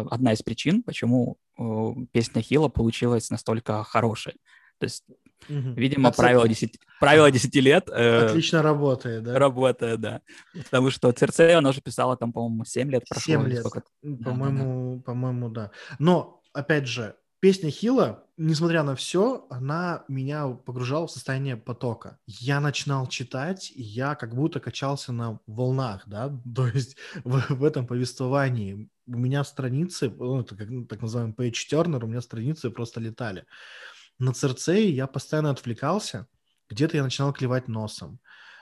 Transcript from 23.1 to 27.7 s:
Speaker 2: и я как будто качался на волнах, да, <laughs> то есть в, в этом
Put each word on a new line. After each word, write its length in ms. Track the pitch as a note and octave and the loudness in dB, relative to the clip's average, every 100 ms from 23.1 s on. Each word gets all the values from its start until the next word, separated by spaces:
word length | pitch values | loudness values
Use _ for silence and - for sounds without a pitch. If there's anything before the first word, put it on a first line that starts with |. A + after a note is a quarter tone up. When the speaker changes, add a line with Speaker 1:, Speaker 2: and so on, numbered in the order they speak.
| - B2 C3 D3+ F#3+ - - | -8 -8 -6 -6 -8 -12 -14
Speaker 2:
и 60 | |
я 340 | A2 A2 C#3 C#3+ | -10 -6 -4 -4
как 200 | A2+ A#2+ | -8 -4
будто 240 | D#3+ D3 | -4 -4
качался 520 | A#2+ - C#3 C#3 - | -8 -6 -6 -6 -6
на 280 | A#2 A#2 G#2+ - | -8 -6 -10 -12
волнах, 560 | A2 B2+ C3 B2+ F#2 - | -4 -2 -2 -4 -8 -12
да, 220 | G2+ C3+ C3+ A#2+ | -10 -8 -10 -8
<laughs> 100 | A#2 | -2
то 120 | B2 | 0
есть 300 | C3+ B2 - - E3+ | 0 -4 -12 -16 -12
в, 300 | B2+ C3 - C3 | -2 -2 0 0
в 80 | |
этом 240 | D3 | 0